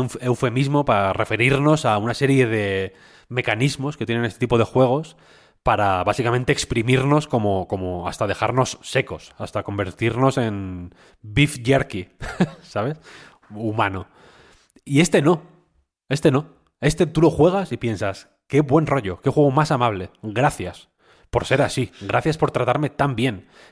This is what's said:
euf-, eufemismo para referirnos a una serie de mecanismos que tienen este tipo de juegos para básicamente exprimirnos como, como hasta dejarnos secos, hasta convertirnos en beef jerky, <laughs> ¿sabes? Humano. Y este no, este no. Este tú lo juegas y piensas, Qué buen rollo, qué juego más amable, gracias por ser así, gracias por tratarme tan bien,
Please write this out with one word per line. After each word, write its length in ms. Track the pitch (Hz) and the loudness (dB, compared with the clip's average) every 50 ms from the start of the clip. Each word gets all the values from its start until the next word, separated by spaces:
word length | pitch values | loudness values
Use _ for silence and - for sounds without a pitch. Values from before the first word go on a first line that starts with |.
| 127 123 | -2 -2
euf-, 80 | - - | -4 -6
eufemismo 640 | - 127 123 - - 123 113 131 139 139 143 147 143 | -2 -2 0 0 0 0 0 0 0 2 0 0 2
para 280 | - 117 101 98 95 92 | 2 2 2 2 0 0
referirnos 720 | 95 110 - 110 104 117 127 135 131 143 147 156 151 151 | -2 -2 -2 0 0 2 2 2 2 4 2 2 2 2
a 120 | 123 107 104 | 0 0 0
una 160 | 104 120 113 | 0 -2 -2
serie 320 | - 139 135 139 131 127 113 | 0 0 2 4 4 2 2
de 460 | 113 110 104 101 98 95 95 92 - - - - - - _ _ | 0 -2 -2 -2 -2 -2 -4 -6 -10 -16 -20 -20 -20 -20 _ _
mecanismos 680 | 117 123 - - 110 107 127 143 135 - 131 143 147 - | -6 -4 -2 -2 -2 0 0 0 -2 -2 -6 -8 -6 -6
que 80 | 113 | -4
tienen 200 | 107 117 117 120 | -4 -2 -2 -2
este 140 | 117 - - | -4 -2 -4
tipo 180 | - 117 120 117 | -2 0 2 2
de 60 | 110 | 2
juegos 520 | - - 127 131 123 123 147 160 - - _ _ _ - - _ _ _ _ _ | 2 4 4 4 4 4 0 -2 -8 -14 _ _ _ -20 -20 _ _ _ _ _
para 400 | 127 113 101 104 98 95 90 90 | 0 2 2 2 0 0 0 0
básicamente 500 | 101 104 - 113 120 117 123 127 120 143 | -2 -2 0 0 0 0 0 0 0 -2
exprimirnos 720 | - - - - 120 110 120 127 127 127 139 147 151 151 - | -2 -2 -4 -2 -2 2 2 2 2 4 2 2 2 0 0
como, 400 | - 120 107 101 98 95 90 - | -2 0 0 0 0 0 -2 -4
como 400 | 110 95 92 92 90 87 87 87 | -6 -6 -4 -6 -6 -6 -6 -8
hasta 200 | - - 110 101 | -6 -4 -4 -4
dejarnos 500 | 95 - 113 107 117 127 131 - - - - | -2 -2 -2 0 0 0 0 -2 -4 -10 -14
secos, 500 | - - 143 131 - - 80 - - - _ | -4 -4 -4 -4 -4 -8 -14 -14 -20 -14 _
hasta 240 | - 92 - 107 - | -14 -8 -8 -8 -8
convertirnos 760 | - 101 98 101 92 87 - 110 117 117 123 131 135 135 139 | -6 -6 -4 -6 -6 -4 -2 -2 -2 0 2 0 0 2 0
en 560 | 120 113 104 98 98 92 92 90 87 90 - _ - - _ _ - | -2 -2 -4 -6 -8 -8 -10 -10 -12 -14 -18 _ -20 -20 _ _ -18
beef 340 | 107 104 120 143 151 151 131 117 | -6 0 2 2 2 0 -4 0
jerky, 460 | 113 135 135 120 - - - 90 - _ _ | 0 2 2 0 -2 -8 -10 -10 -12 _ _
<laughs> 420 | - - - - 190 - - - | -14 -14 -2 -2 -2 -2 -2 -12
¿sabes? 380 | - - - - 107 135 156 156 - - - - - - - _ _ _ | -20 -10 -6 -4 -4 -4 -6 -8 -14 -20 -20 -20 -20 -20 -20 _ _ _
Humano. 580 | 107 107 113 110 107 107 110 98 95 92 92 - _ _ - - - - - - _ _ _ _ _ - _ | -12 -6 -6 -4 -2 0 0 -2 -2 -6 -10 -12 _ _ -20 -20 -20 -20 -20 -20 _ _ _ _ _ -20 _
Y 160 | - 143 139 | 0 2 2
este 220 | 170 - - 185 143 | 2 4 4 4 4
no, 180 | 156 175 160 - - - _ _ _ _ _ _ _ _ _ _ _ | 4 2 2 0 -10 -20 _ _ _ _ _ _ _ _ _ _ _
este 220 | 135 139 - 165 | -6 2 2 4
no. 220 | 131 139 156 - - _ _ _ _ _ | 4 4 -2 -4 -14 _ _ _ _ _
Este 260 | - 147 151 - 185 156 | 0 0 2 2 0 0
tú 120 | - 156 | 2 4
lo 100 | 165 156 | 4 4
juegas 400 | - - 147 175 180 196 185 - | 6 6 4 4 4 2 -2 -4
y 60 | 120 - | -6 -4
piensas, 520 | - 117 110 90 107 98 95 - - _ _ _ _ _ | -4 -4 -4 -2 -4 -6 -6 -8 -14 _ _ _ _ _
Qué 140 | - 139 | 0 0
buen 240 | 151 131 127 160 160 | 2 4 4 2 4
rollo, 360 | 156 143 135 107 95 87 - | 2 0 -2 -2 -4 -8 -2
qué 80 | _ 139 | _ 0
juego 200 | 127 151 147 143 | 2 4 4 4
más 200 | 131 151 151 151 | 4 2 2 2
amable, 400 | 156 123 120 120 104 92 90 - - _ | 0 0 0 0 -2 -4 -8 -10 -14 _
gracias 680 | - 110 101 123 135 147 - - 92 87 - - - _ _ _ _ _ _ _ _ _ | -12 -8 -2 0 0 0 0 -2 -8 -10 -10 -14 -20 _ _ _ _ _ _ _ _ _
por 140 | - 117 - | -2 -2 0
ser 160 | - 127 135 139 | 0 0 0 0
así, 280 | - - - 123 - - - | 0 0 -4 -4 -4 -6 -12
gracias 360 | 101 98 - 120 - 160 151 156 | -10 -2 -2 0 0 0 0 0
por 140 | 160 139 | -2 -2
tratarme 380 | - 123 123 117 127 143 151 - | 0 -2 0 0 0 0 -2 -4
tan 240 | - - 143 143 131 | -2 0 0 0 0
bien, 320 | 107 120 135 107 92 - _ _ - - - | 0 -2 -2 -2 -4 -12 _ _ -20 -20 -20